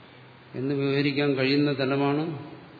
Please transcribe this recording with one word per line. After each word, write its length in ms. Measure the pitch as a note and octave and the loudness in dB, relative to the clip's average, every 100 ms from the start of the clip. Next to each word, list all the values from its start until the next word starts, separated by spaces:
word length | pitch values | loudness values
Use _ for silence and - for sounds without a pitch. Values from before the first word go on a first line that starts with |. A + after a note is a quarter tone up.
| - - - - - | -20 -20 -20 -20 -14
എന്ന് 200 | B2+ C3+ | -8 -4
വ്യവഹരിക്കാൻ 600 | C#3 C#3 C#3 C#3+ C3+ C#3+ | -2 0 2 0 2 0
കഴിയുന്ന 440 | C3 C3 C#3+ C#3+ C3+ | 2 2 4 2 2
തലമാണ് 760 | C3 C#3 C#3+ C#3+ E3 C#3 - - - | 0 2 2 0 -2 -6 -12 -16 -20